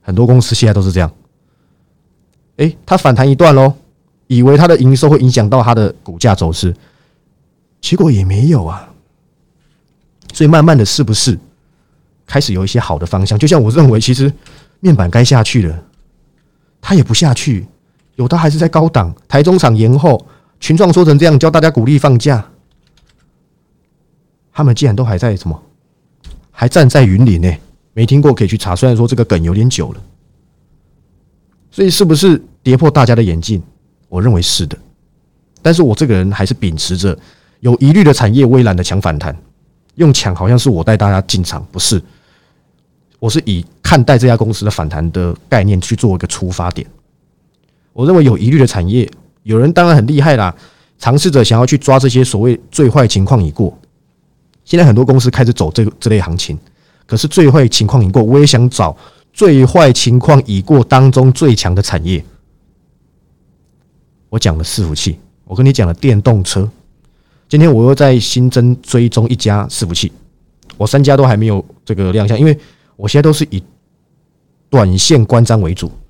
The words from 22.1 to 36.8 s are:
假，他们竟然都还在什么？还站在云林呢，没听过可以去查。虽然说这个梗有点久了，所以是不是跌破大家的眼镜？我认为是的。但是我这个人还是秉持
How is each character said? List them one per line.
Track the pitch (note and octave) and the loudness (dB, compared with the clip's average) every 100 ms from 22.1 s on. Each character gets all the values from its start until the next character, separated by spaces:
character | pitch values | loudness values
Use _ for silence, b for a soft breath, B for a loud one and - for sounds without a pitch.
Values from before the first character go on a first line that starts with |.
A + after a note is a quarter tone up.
| B2+ | 0
假， | D3 B2 - _ _ _ _ _ _ _ _ _ _ _ _ _ _ _ _ _ _ _ _ | 0 -2 -4 _ _ _ _ _ _ _ _ _ _ _ _ _ _ _ _ _ _ _ _
他 | - | -2
们 | D3 | 0
竟 | A2+ C3+ | 0 0
然 | G#2 | -2
都 | |
还 | B2 F#2 | -2 -2
在 | B2 G2 | -4 -6
什 | F2 | -8
么？ | D#2 _ _ _ _ _ _ - - _ | -10 _ _ _ _ _ _ -20 -20 _
还 | - A#2+ | -4 -2
站 | - C#3 | 2 2
在 | D3 | 4
云 | A#2+ F#2+ | 2 2
林 | B2 F2 | 2 2
呢， | F2 D#2+ _ _ _ | -2 -4 _ _ _
没 | - | -6
听 | A2+ C#3 | 0 2
过 | D3 | 2
可 | B2+ | 0
以 | F#2+ | -2
去 | G#2+ | -4
查。 | - | -6
虽 | F2 B2+ | -2 0
然 | A2+ | 0
说 | A#2 | -2
这 | |
个 | A#2 | -2
梗 | A2+ F2+ | -2 -2
有 | E2 | -2
点 | F#2 A#2+ | 0 -2
久 | - D#2 | -2 -8
了， | - - _ _ _ _ _ _ _ _ _ _ _ _ _ _ _ _ | -10 -20 _ _ _ _ _ _ _ _ _ _ _ _ _ _ _ _
所 | - | -4
以 | F#3+ | -2
是 | E3 | 0
不 | F#3 | 0
是 | D#3 F#3 D#3 - _ | 2 2 0 -4 _
跌 | - B2+ | -2 2
破 | D#3+ | 2
大 | D3 A#2+ | 2 2
家 | |
的 | A#2 | 2
眼 | G#2+ E2 | 0 -2
镜？ | E2 G2+ - _ _ _ _ | -4 -6 -8 _ _ _ _
我 | F2+ | -4
认 | A2 | 0
为 | G2 | 0
是 | E2+ - D2+ | -2 -4 -6
的。 | - _ _ _ _ _ _ _ _ | -10 _ _ _ _ _ _ _ _
但 | D#3 | -2
是 | E3+ | 2
我 | D#3 | 0
这 | G#2+ D3 | 0 -2
个 | G2+ | 0
人 | F#2 | -2
还 | G2+ | -4
是 | F#2+ | -4
秉 | - F#2+ | -4 -6
持 | D#2 | -6